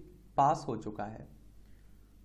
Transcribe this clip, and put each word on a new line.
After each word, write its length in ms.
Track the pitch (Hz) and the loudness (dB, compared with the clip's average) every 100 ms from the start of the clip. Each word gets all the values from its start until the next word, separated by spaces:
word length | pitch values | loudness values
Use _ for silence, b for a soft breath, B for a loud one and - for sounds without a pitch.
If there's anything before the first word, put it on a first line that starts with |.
| - - - - | -14 -20 -8 4
पास 280 | 143 160 143 | 6 6 0
हो 80 | 110 | -4
चुका 280 | 107 104 | -4 -6
है। 220 | 104 113 143 - - - b b b b b b | -8 -8 -14 -18 -20 -20 b b b b b b